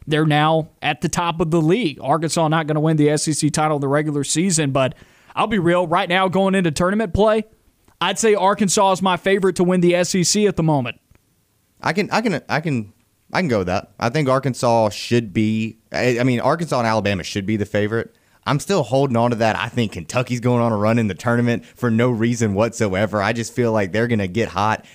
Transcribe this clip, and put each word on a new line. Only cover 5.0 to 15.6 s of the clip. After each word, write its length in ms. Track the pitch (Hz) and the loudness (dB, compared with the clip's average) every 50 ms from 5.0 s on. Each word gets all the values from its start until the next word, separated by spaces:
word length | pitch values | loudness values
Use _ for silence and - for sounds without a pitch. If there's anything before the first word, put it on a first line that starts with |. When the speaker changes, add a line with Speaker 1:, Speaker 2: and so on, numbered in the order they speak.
| - _ _ _ _ - - | -20 _ _ _ _ -12 -4
Speaker 1:
I'll 100 | - 180 | -4 -2
be 140 | 220 233 208 | 0 0 0
real, 260 | 165 170 175 180 180 | 2 2 2 2 2
right 220 | 165 165 180 202 170 | 0 0 0 0 0
now 180 | 175 185 190 | 0 0 0
going 300 | 185 151 190 196 196 190 | 2 2 2 0 2 2
into 160 | 196 190 170 143 | 2 0 0 0
tournament 420 | - 180 180 202 220 226 196 - | 0 0 0 0 0 -2 -2 0
play, 300 | 196 202 220 214 220 214 - _ _ _ _ _ _ _ _ _ - | 2 2 4 2 0 -2 -6 _ _ _ _ _ _ _ _ _ -6
I'd 180 | 170 180 202 - | -4 -4 -2 0
say 160 | 220 226 208 | 2 2 2
Arkansas 580 | 196 180 190 202 202 220 190 - 220 202 190 190 | 4 4 2 2 2 0 0 2 4 4 4 2
is 100 | 175 - | 2 0
my 140 | 190 180 | 0 0
favorite 400 | 170 - 190 196 208 185 190 175 | 0 0 0 0 2 2 0 0
to 80 | - 185 | 2 2
win 160 | 175 185 185 | 2 2 4
the 140 | 170 175 175 | 4 4 4
S 180 | 175 180 170 - | 2 0 0 0
E 100 | 190 175 | 0 0
C 220 | - - 208 208 202 | 0 2 2 2 0
at 80 | 185 | 0
the 80 | - 160 | 0 0
moment. 340 | 160 156 143 123 117 - _ _ _ _ _ _ _ _ _ _ _ _ _ _ _ _ _ - | 0 0 0 -2 -4 -8 _ _ _ _ _ _ _ _ _ _ _ _ _ _ _ _ _ -6
Speaker 2:
I 100 | - 160 | -4 -2
can, 180 | 185 202 143 | -2 -2 0
I 100 | - 185 226 | 0 0 0
can, 180 | 247 180 127 - - | 0 -2 -4 -4 -4
I 120 | 107 143 | -4 -2
can, 320 | 156 170 143 120 107 98 - _ _ _ _ _ _ _ | -2 -2 -2 -2 -4 -6 -12 _ _ _ _ _ _ _
I 100 | - - | -4 -2
can 80 | 277 143 | 0 0
go 100 | 120 104 | 0 0
with 100 | 92 90 | 0 0
that. 240 | 87 101 - - _ - | -2 -4 -4 -8 _ -4
I 80 | - 117 | -4 -2
think 200 | 120 156 151 127 | 0 0 0 2
Arkansas 600 | 131 135 131 143 120 - - 120 117 117 110 107 | 0 0 0 -2 -4 -2 0 2 2 4 2 0
should 460 | 98 - - - 120 120 120 104 87 | -2 -4 -4 0 0 0 0 0 -2
be, 440 | 113 110 107 110 110 | 0 0 0 0 -2